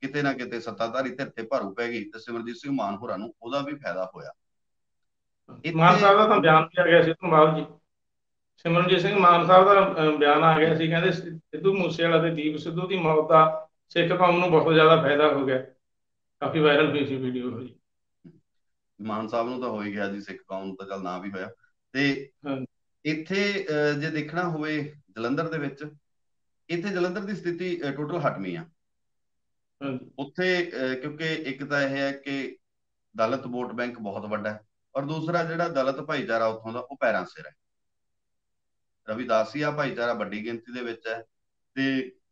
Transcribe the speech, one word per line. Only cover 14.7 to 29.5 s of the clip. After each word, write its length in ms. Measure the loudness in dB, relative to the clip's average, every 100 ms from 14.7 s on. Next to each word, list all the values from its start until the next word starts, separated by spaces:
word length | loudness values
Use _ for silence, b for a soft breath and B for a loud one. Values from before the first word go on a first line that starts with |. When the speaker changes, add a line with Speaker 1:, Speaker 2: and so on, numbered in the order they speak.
Speaker 2:
ਜ਼ਿਆਦਾ 280 | 6 8 6
ਫਾਇਦਾ 260 | 4 4 4
ਹੋ 180 | 2 0
ਗਿਆ। 140 | -2 -4 _ _ _ _ _ _ -10
ਕਾਫੀ 200 | -4 2
viral 300 | 4 4 4
ਹੋਈ 160 | 0 -2
ਸੀ 100 | -4
video 400 | -6 -6 -8 -10
ਉਹ 40 |
ਜੀ। 140 | -14 -18 _ _ _ _ -20 _ _ _ _ _ _ -14
Speaker 1:
ਮਾਨ 280 | -8 -6 -4
ਸਾਹਿਬ 200 | -4 -4
ਨੂੰ 120 | -4
ਤਾਂ 80 | -6
ਹੋ 140 | -6
ਹੀ 100 | -6
ਗਿਆ 160 | -6 -6
ਜੀ, 120 | -6
ਸਿੱਖ 220 | -12 -16 -12
ਕੌਮ 180 | -10 -10
ਨੂੰ 100 | -12
ਤਾਂ 100 | -10
ਚੱਲ 160 | -10
ਨਾ 160 | -8 -10
ਵੀ 120 | -10
ਹੋਇਆ। 200 | -10 -12 -14 _ _ _
ਤੇ 380 | -4 -2 -4 -8 _ -10
Speaker 2:
ਹਾਂਜੀ। 200 | -8 -10 _ _ _
Speaker 1:
ਇੱਥੇ, 600 | -6 -6 -4 -4 -2 -4 -4
ਅਹ, 300 | -2 0 -2
ਜੇ 100 | -4
ਦੇਖਣਾ 380 | -6 -6 -4 -4
ਹੋਵੇ 460 | -4 -4 -4 -6 -12 _
ਜਲੰਧਰ 380 | -8 -4 -2 -4
ਦੇ 100 | -6
ਵਿੱਚ, 260 | -8 -10 -14 -18 _ _ _ _ _ _ -8
ਇੱਥੇ 200 | -6 -4
ਜਲੰਧਰ 320 | -2 -2 -4
ਦੀ 140 | -6
ਸਥਿਤੀ, 480 | -6 -6 -6 -4 -4
ਅਹ, 80 | -6
total 260 | -6 -6 -4
ਹਟਵੀਂ 380 | -4 -4 -6 -8
ਆ। 80 | -12 _ _ _ _ _ _ _ _